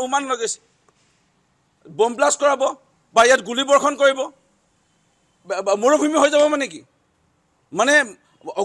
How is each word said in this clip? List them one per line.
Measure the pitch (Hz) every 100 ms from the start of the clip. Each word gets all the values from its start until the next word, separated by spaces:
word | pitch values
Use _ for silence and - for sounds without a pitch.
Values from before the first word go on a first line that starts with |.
অনুমান | 254 277 277
লগাইছে। | 247 226 - _ _ _ _ _ _ _ _ _ _ _ _ 160 156
বোম | 226 240
blast | 285 -
কৰাব | 285 269 269 320 _ _ _ 226
বা | 240
ইয়াত | 254 190
গুলী | 240 269
বৰ্ষণ | 285 269 285
কৰিব, | 277 269 262 - _ _ _ _ _ _ _ _ _ _ 175
বা, | 190 196
বা | 202
মৰুভূমি | 240 302 302 302
হৈ | 277
যাব | 294 294 294
মানে | 262
কি? | - - _ _ _ _ _ _ _ _ 170
মানে | 247 294 247 185 _ _ - -